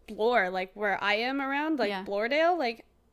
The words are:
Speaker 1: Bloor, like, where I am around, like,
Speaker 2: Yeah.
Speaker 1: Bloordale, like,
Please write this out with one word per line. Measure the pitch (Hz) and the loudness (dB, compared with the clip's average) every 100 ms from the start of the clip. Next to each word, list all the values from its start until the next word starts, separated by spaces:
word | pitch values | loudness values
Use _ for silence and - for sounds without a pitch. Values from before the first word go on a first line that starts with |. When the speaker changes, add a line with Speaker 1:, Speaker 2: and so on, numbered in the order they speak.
| - | -12
Speaker 1:
Bloor, | 208 220 240 185 | -2 2 4 2
like, | 185 190 | -2 -6
where | 208 208 190 | -4 -2 0
I | 202 | 0
am | 208 247 277 | 0 0 -2
around, | 269 277 311 302 | -2 -2 0 0
like, | 208 | -2
Speaker 2:
Yeah. | 196 | -2
Speaker 1:
Bloordale, | 196 202 233 294 330 349 | -4 -2 0 2 2 2
like, | 247 226 - _ _ | 0 -4 -12 _ _